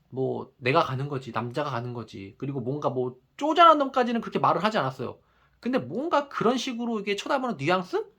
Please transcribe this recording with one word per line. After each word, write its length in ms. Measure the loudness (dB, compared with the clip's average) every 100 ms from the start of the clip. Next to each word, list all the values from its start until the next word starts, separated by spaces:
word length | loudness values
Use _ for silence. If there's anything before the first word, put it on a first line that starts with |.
| _
뭐 400 | -4 -2 -4 -8 _
내가 240 | 2 2
가는 240 | 2 -2 -4
거지, 240 | -6 -6
남자가 380 | -6 -4 -4 -4
가는 220 | -6 -6
거지." 420 | -10 -12 -12 -14 -10
그리고 220 | -8 -6
뭔가 280 | -4 -4 -2
뭐 260 | -2 -4 -8 _ -4
쪼잔한 420 | 2 8 8 8
놈까지는 420 | 4 0 0 -2
그렇게 180 | -2 2
말을 240 | 2 4
하지 140 | 2 0
않았어요. 400 | -2 -4 -8 -10 _ _ _ _
근데 180 | -2 -2
뭔가 500 | -2 -6 0 0 0
그런 280 | 0 2 2
식으로 440 | -2 -4 -4 -4
이게 160 | -4 -4
쳐다보는 400 | -2 -2 -2 -2
뉘앙스? 480 | 0 0 0 -4 -6